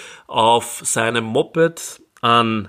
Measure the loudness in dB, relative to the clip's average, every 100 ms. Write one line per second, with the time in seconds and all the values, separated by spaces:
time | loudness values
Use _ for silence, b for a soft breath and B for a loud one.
0 | B B -6 0 4 4 0 -8 -6 -2
1 | -2 -2 -2 -2 -2 0 0 -2 -14 -18
2 | _ _ 2 2 2 -2